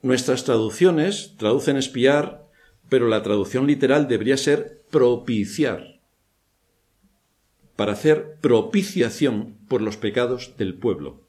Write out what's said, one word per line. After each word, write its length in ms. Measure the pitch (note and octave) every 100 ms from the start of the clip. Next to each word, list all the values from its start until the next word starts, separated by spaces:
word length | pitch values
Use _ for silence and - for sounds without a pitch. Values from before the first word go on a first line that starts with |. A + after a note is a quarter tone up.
Nuestras 420 | C3 B2+ - B2+
traducciones 880 | - A#2 A2 - F3+ E3 D#3+ G3+ - -
traducen 400 | G#2+ C3 C3+ C3+
expiar, 680 | C3 B2+ B2+ D3 E3 - - _ _ _ _
pero 180 | C3 A#2
la 160 | A2
traducción 440 | G2+ G#2 F#2+ B2 C#3
literal 420 | C#3 C#3 C#3+ C#3
debería 280 | A2+ A2 C3
ser 460 | - D3 - - _
propiciar, 1080 | D3+ B2 A#2+ - A2+ G2 - C#3+ F#2 - _ _ _ _ _ _ _ _ _ _ _ _ _ _ _ _ _ _ -
para 160 | G#2
hacer 440 | G2+ D#3 D3+ - -
propiciación 1160 | - A#2 G#2+ G#2 - - A#2 - C#3 A2 A#2 - -
por 120 | B2+
los 160 | G#2+ G#2
pecados 580 | G#2+ G#2 B2 B2 - -
del 160 | G2
pueblo. 480 | F2+ A#2+ F2 C#2 -